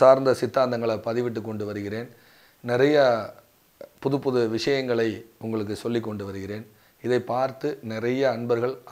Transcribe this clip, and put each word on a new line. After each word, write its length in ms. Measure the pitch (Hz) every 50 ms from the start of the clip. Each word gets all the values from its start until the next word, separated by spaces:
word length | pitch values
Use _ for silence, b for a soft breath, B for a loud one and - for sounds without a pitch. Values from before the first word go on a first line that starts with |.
சார்ந்த 320 | 131 131 135 135 135 135 123
சித்தாந்தங்களை 640 | - - 113 - 135 131 123 123 113 117 113 113 101 -
பதிவிட்டு 340 | 117 113 120 123 120 113 113
கொண்டு 240 | 104 110 107 104 104 104
வருகிறேன். 400 | 104 104 101 101 104 113 120 123 b b b b b b b b b b -
நிறையா 420 | 120 120 123 135 147 151 147 139 127 117 110 104 - - - _ _ _ _ _ _ _ - - - _ -
புது 200 | - 139 139 139
புது 220 | 131 139 127 123 120 110
விஷயங்களை 600 | 113 113 117 147 139 135 131 123 120 117 113 113 104 98 - - _
உங்களுக்கு 400 | - - 113 110 110 104 104 104 - -
சொல்லி 180 | 120 120 117 110 110
கொண்டு 160 | 107 104 98
வருகிறேன். 400 | 98 95 98 95 95 104 107 117 - b b b b b b -
இதை 180 | 117 123 123 120 -
பார்த்து 480 | 117 123 131 131 120 - - 147 151 - - 110 110
நிறைய 380 | 110 110 120 127 131 139 131
அன்பர்கள் 440 | 117 117 120 120 120 117 120 127 131 - - -